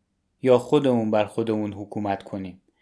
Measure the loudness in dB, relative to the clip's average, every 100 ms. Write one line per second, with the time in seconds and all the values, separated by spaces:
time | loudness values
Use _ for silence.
0 | _ _ _ -2 4 4 4 2 4 2
1 | 2 0 0 -2 -2 -2 -4 -8 -10 -8
2 | -6 -6 -8 -12 -12 -16 _ _